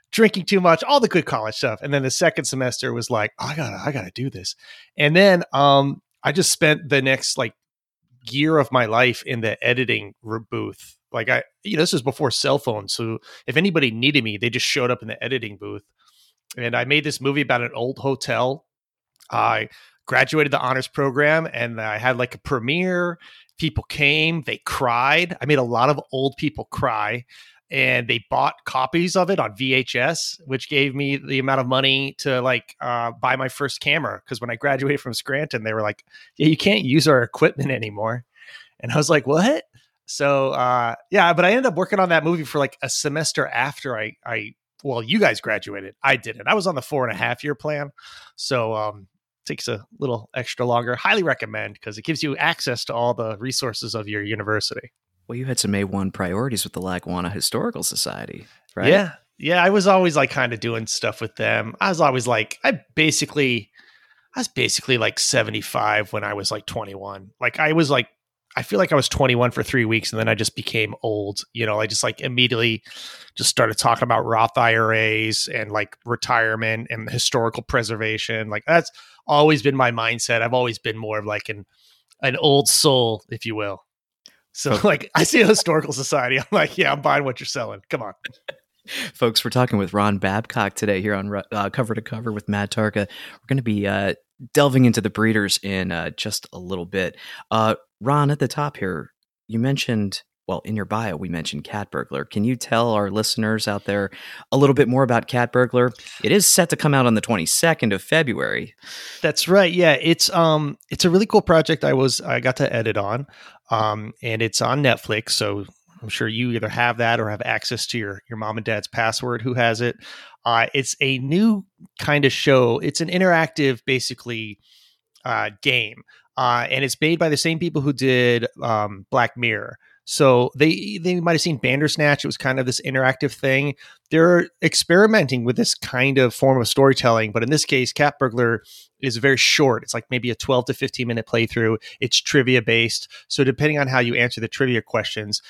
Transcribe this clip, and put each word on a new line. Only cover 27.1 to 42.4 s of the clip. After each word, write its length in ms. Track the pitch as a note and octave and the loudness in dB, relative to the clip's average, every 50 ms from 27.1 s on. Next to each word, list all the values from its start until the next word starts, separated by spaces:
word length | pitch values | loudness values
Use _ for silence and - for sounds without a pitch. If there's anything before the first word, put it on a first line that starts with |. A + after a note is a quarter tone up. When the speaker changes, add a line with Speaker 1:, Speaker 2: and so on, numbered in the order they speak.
| A2+ A#2+ B2+ _ - - - - _ _ _ - | -4 -6 -8 _ -20 -20 -20 -20 _ _ _ -8
Speaker 1:
and 380 | - C#3 C3 B2+ B2+ B2 A#2+ A2+ | -2 0 2 2 2 0 0 -2
they 160 | A#2+ A#2 - - | -4 -4 -4 -4
bought 340 | - B2+ C3+ D3+ - _ - | -2 0 0 0 -2 _ -10
copies 500 | - - C3 B2+ C3 - E3+ F3 F3+ - | -6 -2 -2 -2 0 0 0 0 0 2
of 160 | F#3+ F3+ E3+ | 0 2 2
it 80 | G3 D#3 | 0 -2
on 180 | C3 G#2+ G#2 | -2 -4 -4
V 180 | G2 C3 C3 C3 | -4 -2 0 0
H 200 | C3 B2+ - - | 0 0 0 -2
S, 460 | B2 B2 D3 F3 D#3+ - - - - - | -2 0 0 -2 -2 -6 -8 -10 -12 -10
which 240 | C#3 C3 C3 - - | -6 -6 -6 -6 -2
gave 240 | D3+ C#3 C#3 C#3+ C3 | 0 0 0 0 -2
me 260 | C#3 C#3+ C#3 C#3 C3+ | -4 -2 -2 -2 -4
the 200 | C3+ C#3 C#3 C3 | -4 -4 -4 -2
amount 220 | B2+ C3+ C3+ C3 | 0 0 0 0
of 80 | B2+ B2 | 0 0
money 480 | C3 C3 C3+ C3+ C3+ C3+ C#3 C3+ C3 - | 0 2 2 2 2 0 -2 -4 -8 -6
to, 220 | - C#3+ C3 B2+ | -4 -2 -2 -2
like, 340 | B2 C3 B2+ A#2 - _ - - | 0 0 -2 -2 -4 _ -14 -10
uh, 320 | - B2 A#2+ A#2+ A#2 A#2 A#2 | -6 -4 -4 -4 -4 -6 -6
buy 240 | - - B2+ C3 | -4 -2 -2 0
my 120 | C3 C3 C3 | 0 -2 -6
first 300 | - - D3 C3+ - - | -6 -6 -6 -6 -6 -6
camera. 420 | - D3 C#3+ D#3 C3+ A2 G2+ - _ | -2 -2 -2 0 -2 -4 -8 -8 _
'Cause 140 | - C#3 A2 | -12 -12 -10
when 100 | A#2+ A#2 | -8 -8
I 60 | A#2 | -8
graduated 440 | A2+ - C#3+ C#3 C3 C3+ C3+ C#3+ C#3 | -4 -2 -2 -2 0 0 -2 -2 -2
from 140 | - B2+ A2+ | -4 -8 -8
Scranton, 480 | - - - C3+ C#3 D3+ - - A#2 G#2+ | -8 -6 -4 -4 -4 -4 -4 -6 -6 -4
they 100 | A2 G#2+ | -4 -4
were 100 | A2 G#2+ | -2 -2
like, 220 | G#2 G#2+ _ _ _ _ - - _ _ | -4 -4 _ _ _ _ -20 -20 _ _
"Yeah, 120 | - D3+ D#3 | 0 2 2
you 80 | D#3 | 2
can't 260 | - - F#3+ G#3 G#3+ E3+ | 4 4 2 2 2 2
use 240 | C3 B2+ D#3 D3 | 2 2 2 4
our 160 | D#3 C#3+ B2+ A#2 | 4 4 4 4
equipment 480 | - - - D#3 F3 - - C#3 C#3+ | 0 0 2 2 2 2 0 -4 -4
anymore." 540 | C3+ A2+ A2 G#2+ G2+ G#2 G#2 A2 A#2 B2 A#2+ _ _ _ - - - - - _ _ _ | -4 -4 -6 -8 -8 -6 -4 -4 -4 -6 -8 _ _ _ -20 -20 -20 -20 -20 _ _ _
And 100 | - A#2+ | -8 -4
I 60 | A#2+ | -2
was 120 | D3+ D3+ C3+ | 0 2 4
like, 200 | E3 D3 A#2 B2+ | 2 2 2 2
"What?" 380 | D3 D#3 F#3 A#3+ D4+ - - _ _ _ _ _ _ _ _ | 2 2 4 2 2 0 -2 _ _ _ _ _ _ _ _
So, 440 | - - - D3 C#3 C#3 C#3 C3+ C3+ | -12 -6 -2 0 0 2 2 0 0
uh, 460 | C#3 C3+ B2 B2 B2 B2 A#2+ A#2 A#2 - _ - F3+ | 0 0 0 2 2 2 0 0 -4 -6 _ -2 2
yeah, 200 | G3+ F3 E3+ E3+ | 4 6 6 6
but 120 | D#3 F3+ | 6 4
I 60 | F3+ | 4
ended 160 | G#3 B3+ C4 | 4 4 2
up 100 | B3+ F3 | 0 0
working 240 | D3+ F#3 - - F#3+ | 0 -2 0 2 2
on 80 | F#3+ E3+ | 2 4
that 160 | E3+ D#3+ D3 | 4 2 4
movie 180 | D#3+ F3 E3+ | 2 0 -2